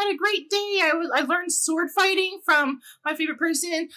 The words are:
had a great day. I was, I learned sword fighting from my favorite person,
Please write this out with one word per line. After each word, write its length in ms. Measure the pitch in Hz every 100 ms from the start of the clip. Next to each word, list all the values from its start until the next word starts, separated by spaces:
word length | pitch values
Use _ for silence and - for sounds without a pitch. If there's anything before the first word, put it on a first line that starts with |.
had 80 | 403
a 20 | 370
great 320 | 392 403 285
day. 300 | 403 403 403
I 100 | 330
was, 160 | 330 330
I 60 | 254
learned 300 | 277 349 359
sword 380 | - - 320 339
fighting 460 | - 381 381 370 370
from 360 | - 302 285 277 - -
my 100 | 302
favorite 240 | 302 311 254
person, 500 | 330 330 349 320 330